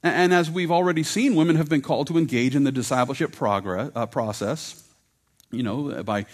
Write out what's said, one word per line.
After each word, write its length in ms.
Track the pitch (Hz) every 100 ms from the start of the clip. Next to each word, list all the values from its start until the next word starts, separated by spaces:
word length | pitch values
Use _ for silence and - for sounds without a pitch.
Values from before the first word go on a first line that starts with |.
A-, 40 | 175
and 260 | 156 180
as 160 | 180 165
we've 220 | 170 175
already 320 | 170 180 160
seen, 320 | 156 - 269 185
women 220 | 160 160
have 120 | 151
been 140 | 156
called 240 | - 135 143
to 100 | 165
engage 380 | 160 123 127 143
in 80 |
the 80 | 139
discipleship 640 | 131 113 127 123 139 151
progress, 580 | - 120 101 95 92 135 117
uh, 120 | 117
process, 760 | - 110 104 101 151 - - - _ _ _ _ _ _
you 100 | 117
know, 400 | 120 113 143 73
by, 240 | 98 104 104